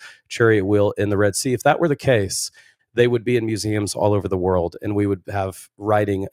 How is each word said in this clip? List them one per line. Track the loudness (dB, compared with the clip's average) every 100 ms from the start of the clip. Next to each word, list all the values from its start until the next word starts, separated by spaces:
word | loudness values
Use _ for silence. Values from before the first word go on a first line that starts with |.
| -14 -20 _
chariot | 2 4 4 4
wheel | 2 2 0
in | -2
the | 2
Red | 0 0
Sea. | -4
If | 0
that | 2 2
were | 2
the | 0
case, | 2 2 0 -6 -8 -12 _ _ _ 2
they | 2
would | 2
be | 0 0
in | 0
museums | -4 -2 -2 -2
all | 0 0 0
over | 0
the | -2
world, | 0 0 -2 -6
and | -6 -2
we | -2
would | -2 -6
have | -6 -6 -8 -20 _
writing | -2 0 2 -2 -4